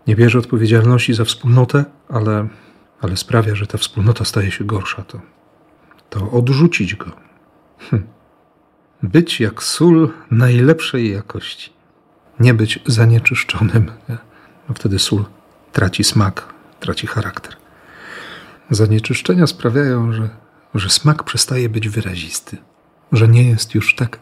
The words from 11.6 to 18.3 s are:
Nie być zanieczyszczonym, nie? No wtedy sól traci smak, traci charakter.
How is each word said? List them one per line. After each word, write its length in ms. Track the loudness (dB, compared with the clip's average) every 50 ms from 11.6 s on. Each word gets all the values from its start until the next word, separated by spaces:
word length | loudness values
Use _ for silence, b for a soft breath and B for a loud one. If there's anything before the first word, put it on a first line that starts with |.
| -18 -20 _ _ _ _ _ _ _ _ _ _ _ _ _ 4
Nie 140 | 4 4 6
być 240 | 4 2 -2 -2 -6 -4
zanieczyszczonym, 1040 | -4 0 4 4 4 4 4 2 0 -2 -2 -6 -6 -4 -2 0 2 2 2 0 0 -4 -12 _ -12
nie? 100 | -12 -12 -12 _ b b b b b b _ -12
No 60 | -10
wtedy 240 | -6 -4 -4 -2 -2
sól 260 | -2 0 0 -2 -2 -4 -10 _ _ _ _ _ _ _ -2
traci 320 | -2 -2 0 0 -2 -2
smak, 500 | 0 2 2 0 0 -2 -6 -12 -18 -20 -20 _ -20 _ -16
traci 260 | -10 -10 -8 -8 -8
charakter. 500 | -8 -6 -8 -8 -8 -10 -14 -16 -18 -20 -20 _ B B B B B B B B B B B B B